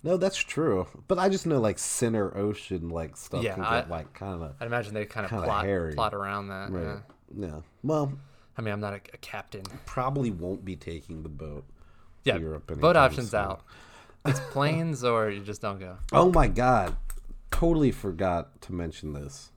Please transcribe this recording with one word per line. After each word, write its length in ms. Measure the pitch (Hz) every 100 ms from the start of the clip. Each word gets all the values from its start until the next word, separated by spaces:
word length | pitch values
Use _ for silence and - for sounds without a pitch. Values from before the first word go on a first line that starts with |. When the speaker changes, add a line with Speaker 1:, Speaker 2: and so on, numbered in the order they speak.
Speaker 1:
No, 140 | 147 180
that's 180 | 190 196
true. 500 | - - 156 95 90 - -
But 100 | 180
I 100 | 185
just 160 | 196 165
know, 140 | 143
like, 180 | 110 92
center 580 | - - 117 113 98 -
ocean, 540 | 104 104 - 92 85
like, 260 | 82 80 -
stuff 260 | - 90
Speaker 2:
Yeah, 120 | 107
Speaker 1:
can 100 | 92
Speaker 2:
I, 160 | 104 117
Speaker 1:
get, 100 | 82
like, 220 | 82 76 -
kinda, 360 | 98 90 80 67
Speaker 2:
I'd 60 | 117
imagine 260 | 120 104
they 140 | 107 104
kinda 240 | - 98
Speaker 1:
kinda 140 | 110
Speaker 2:
plot, 200 | 90 104
Speaker 1:
hairy. 300 | 101 98 82
Speaker 2:
plot 180 | 76 110
around 360 | 101 98 101 101
that. 220 | 95 98
Speaker 1:
Right. 280 | 92 80 101 - - _ -
Speaker 2:
Yeah. 80 | 95
Speaker 1:
Yeah. 120 | 76 - _
Well, 300 | 135 156 143 139 - - _ -
Speaker 2:
I 20 |
mean, 140 | 110
I'm 60 | 104
not 120 | 104
a, 80 | 101 -
a 20 | -
captain. 440 | - 107 - 104 95 - -
Speaker 1:
probably 440 | - 127 135 123
won't 320 | 90 87 95
be 140 | 92 82
taking 460 | - 82 - 80
the 60 | 80
boat 340 | 71 78 73 - - - - - -
to 60 | -
Speaker 2:
Yeah, 40 | 98
Speaker 1:
Europe 300 | 80 78 -
Speaker 2:
boat 80 | 78
Speaker 1:
anytime 120 | 151 170
Speaker 2:
options 340 | 151 147 113
Speaker 1:
soon. 100 | 107
Speaker 2:
out. 220 | 98 95 - - - - - -
It's 160 | - 139
planes 640 | - 139 143 160 165 139
or 260 | 123 117 107
you 100 | 101
just 220 | 101 101
don't 160 | 110 98
go. 180 | 92 92
Speaker 1:
<laughs> 80 | -
Oh 180 | 139 175
my 180 | 170 131
God. 480 | - 127 120 90 - - - - - -
Totally 400 | - 170 165 139
forgot 680 | - 101 82 95 87 80 -
to 100 | -
mention 400 | 92 85 - 78
this 380 | 73 71 - -